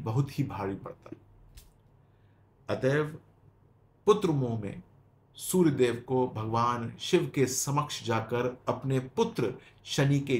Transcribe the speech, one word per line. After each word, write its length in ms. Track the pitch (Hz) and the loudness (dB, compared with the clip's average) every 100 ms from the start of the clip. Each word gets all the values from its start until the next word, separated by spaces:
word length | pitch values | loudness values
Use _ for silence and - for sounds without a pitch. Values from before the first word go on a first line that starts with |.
बहुत 380 | 110 123 135 - | -2 -2 0 -2
ही 40 | 107 | -4
भारी 300 | 95 98 95 | -4 -6 -6
पड़ता। 380 | - - - - _ - - - - _ _ _ _ _ _ _ _ _ - | -10 -16 -18 -20 _ -20 -20 -20 -20 _ _ _ _ _ _ _ _ _ -6
अतएव 480 | 107 131 147 151 - - _ - _ _ _ _ _ 202 | 0 2 2 0 -8 -20 _ -20 _ _ _ _ _ 4
पुत्र 240 | 202 175 | 4 4
मोह 280 | 143 120 113 | 0 0 -2
में 200 | 101 90 - - _ _ _ - | -6 -10 -16 -20 _ _ _ -12
सूर्यदेव 640 | - 185 160 127 120 113 - | 0 4 4 4 2 2 -2
को 200 | 127 127 | 0 0
भगवान 640 | 110 110 117 120 120 113 - | -2 -2 0 2 0 -4 -8
शिव 300 | - 170 143 143 | 0 2 2 0
के 100 | 123 | 0
समक्ष 560 | - 139 143 143 - 113 | 0 -2 -2 -2 -6 -2
जाकर 520 | 113 113 123 123 - - | -2 -2 -2 -2 -4 -6
अपने 320 | - 135 131 131 - | -4 -2 -2 -2 -2
पुत्र 380 | 226 - 107 - - _ - | 0 0 -2 -4 -16 _ -4
शनि 340 | - 139 143 | 0 2 2
के 180 | 143 | 2